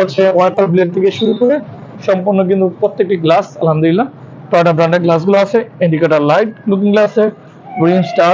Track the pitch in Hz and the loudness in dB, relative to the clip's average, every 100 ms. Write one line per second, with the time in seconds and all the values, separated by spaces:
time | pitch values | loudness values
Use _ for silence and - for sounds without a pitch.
0 | 190 190 190 180 180 175 196 175 175 185 | 0 0 0 2 0 0 0 0 0 0
1 | 190 - 220 220 247 294 - - - - | -2 -2 -2 0 0 -2 -6 -18 -20 -10
2 | - 190 190 196 185 190 190 - 202 - | -4 -2 0 0 0 0 0 -2 -4 -2
3 | 185 185 160 175 - - 165 156 165 180 | -2 0 2 0 0 -4 -2 0 0 0
4 | 262 - - - - 175 170 160 165 175 | -2 -8 -20 -18 -2 0 2 2 2 0
5 | 170 165 180 196 196 226 226 - 180 156 | 2 0 2 0 2 -2 -4 -4 -2 0
6 | 160 156 147 196 220 - 220 196 208 208 | 2 2 2 2 0 -4 -4 0 0 2
7 | 208 220 214 - - - - - 165 185 | 0 0 -2 -4 -18 -20 -10 -2 0 2
8 | 170 - 170 | 0 0 2